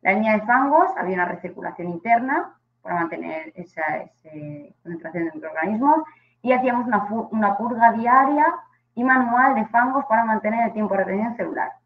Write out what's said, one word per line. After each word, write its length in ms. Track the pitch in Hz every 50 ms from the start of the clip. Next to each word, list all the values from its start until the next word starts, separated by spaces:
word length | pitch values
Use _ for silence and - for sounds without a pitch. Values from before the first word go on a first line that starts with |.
La 100 | _ 180
línea 220 | 196 214 220 220 214
de 80 | 208
fangos, 500 | 214 226 240 262 269 277 294 320 359 359 381
había 180 | 339 - 185 190
una 100 | 185 180
recirculación 640 | 175 180 175 - 175 175 - 180 170 170 - 175
interna 720 | 175 175 170 _ 226 233 233 247 262 285 330 - - - _ _ _ _ _
para 140 | _ 190 175
mantener 580 | 175 165 165 170 165 165 165 160 160 160 160 _
esa, 420 | 180 175 - _ 170 156 156 156
esa 320 | - - - _ _ _ 156 156 151 147 147 147 - 95 - _ _ _
concentración 420 | 165 170 160 - 160 165 175 165
de 60 | 165
microorganismos 720 | 160 151 - 160 156 156 165 190 220 220 262 285 311 311 311 - _ _ _ _ _ _
y 100 | - 240
hacíamos 360 | 254 254 254 254 240 247 240
una 180 | 240 226 202 202
fu-, 240 | 202 214 226 - -
una 240 | - 220 214 202 196
purga 380 | 202 220 233 247 226 233 233 214
diaria 520 | 220 226 240 247 269 269 285 294 294 302 320 - - - _ _ _ _ _ _
y 100 | 226 240
manual 500 | 262 262 262 240 233 240 247 262 269 262
de 100 | 220 220
fangos 360 | - - 233 247 262 269 277 -
para 180 | - 220 226 233
mantener 420 | 220 220 214 - 208 226 233 233
el 60 | 220 -
tiempo 200 | 214 214 196 196
de 100 | 190 190
retención 300 | 180 185 202 220 233 220
celular. 340 | - 185 160 - - - - - _ _